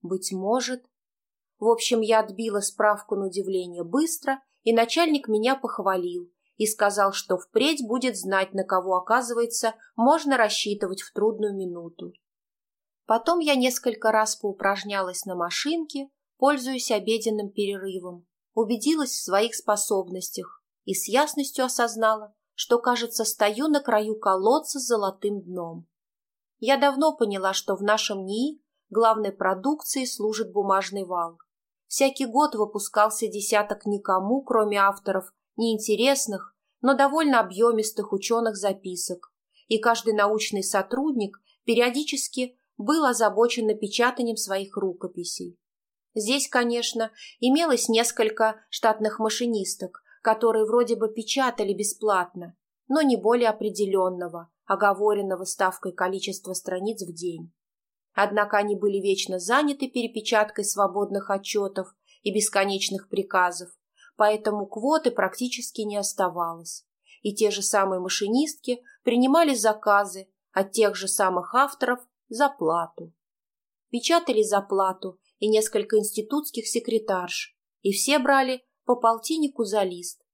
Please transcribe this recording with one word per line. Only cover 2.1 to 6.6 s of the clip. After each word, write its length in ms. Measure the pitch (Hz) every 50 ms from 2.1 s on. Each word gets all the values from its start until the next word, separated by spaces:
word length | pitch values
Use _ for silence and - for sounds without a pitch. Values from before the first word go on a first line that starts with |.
| 226 220
отбила 400 | 220 214 196 190 226 220 202 202
справку 560 | 202 - - _ 214 208 208 208 - _ 208
на 100 | 196 196
удивление 580 | 190 180 196 190 185 190 185 180 180 175 175 175
быстро, 580 | 170 170 277 311 320 - - - - 269 269 _ _ _ _ _
и 100 | 226 233
начальник 560 | 233 233 233 - 320 339 320 302 285 277 -
меня 280 | 214 214 214 247 269
похвалил 760 | 269 - 226 - - - 190 190 190 175 180 175 175 175 - _ _ _ _ _
и 100 | _